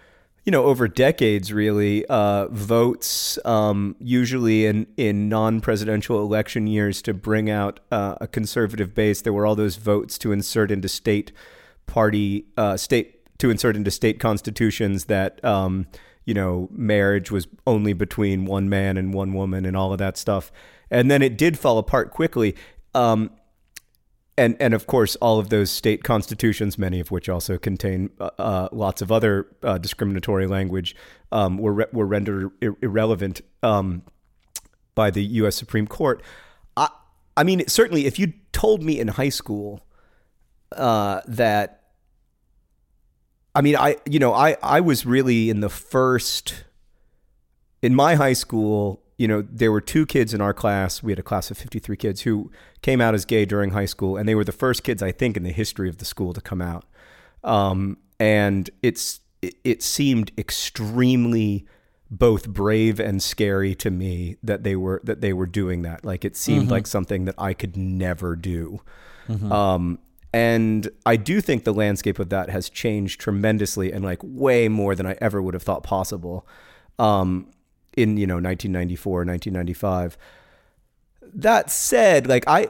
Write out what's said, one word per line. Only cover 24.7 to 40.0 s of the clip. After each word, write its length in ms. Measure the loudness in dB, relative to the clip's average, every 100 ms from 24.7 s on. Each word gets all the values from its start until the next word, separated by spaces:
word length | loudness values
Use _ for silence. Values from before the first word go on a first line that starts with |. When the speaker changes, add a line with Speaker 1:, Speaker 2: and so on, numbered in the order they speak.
Speaker 1:
of 140 | 0 2
course, 280 | 2 2 2
all 220 | 2 2
of 120 | 2
those 200 | 0 0
state 340 | 0 0 0
constitutions, 760 | 0 0 0 -2 0 0 -4 -2
many 220 | -4 -2
of 100 | -4
which 180 | -6 -4
also 300 | -4 -4 -4
contain, 500 | -4 -4 -2 -2 -4 -6
uh, 120 | -10 -6
uh, 300 | -4 -2 -4
lots 300 | -4 -4 -2
of 100 | 0
other, 340 | 2 4 2 -2 _
uh, 140 | -2 -2
discriminatory 720 | -4 -4 -2 -2 -2 -2 0
language, 500 | 0 -2 -4 -6 -12 -20 _ -6
um, 260 | -2 0 0
were 140 | 0
re-, 120 | 0 0
were 140 | 0 0
rendered 440 | 0 0 -2 -4 -4
ir-, 140 | -4 -2
irrelevant, 640 | -2 0 2 0 -2 -6 -14 -4
um, 400 | 0 2 0 -6 -10 _ _ _ _ -20 _ _ _
by 160 | 0 0
the 120 | 0
U 240 | -2 0 0
S 80 |
Supreme 320 | 0 -4 -4 -4
Court. 360 | -2 -2 -2 -6 -20 -20 _ -10 -2
I, 100 | -2 -4 _ _ _ 0
I 80 |
mean, 240 | 2 2 0
certainly, 380 | 2 2 2 -2
if 120 | -2
you 140 | -4 -4 _
told 300 | -2 2 2
me 160 | 0 -2
in 100 | -2
high 200 | -2 -2
school, 580 | -4 -8 -8 -8 -14 _ _